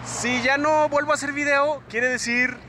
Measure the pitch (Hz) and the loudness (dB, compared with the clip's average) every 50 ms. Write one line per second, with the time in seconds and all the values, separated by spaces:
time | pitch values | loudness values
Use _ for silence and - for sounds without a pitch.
0 | - - - - 214 240 247 254 233 254 277 285 294 311 311 302 302 294 285 285 | -12 -10 -8 -4 -2 -2 -2 0 2 2 2 2 2 2 4 4 2 2 2 0
1 | 294 294 302 285 285 285 277 285 294 285 285 277 285 302 302 269 - - 208 226 | 2 2 -2 -2 -2 -6 -4 -2 0 2 2 2 2 2 0 -4 -8 -6 -2 -2
2 | 247 254 254 240 - 240 233 247 254 254 254 240 - | 0 0 0 -2 -2 -2 0 0 0 0 -2 -8 -16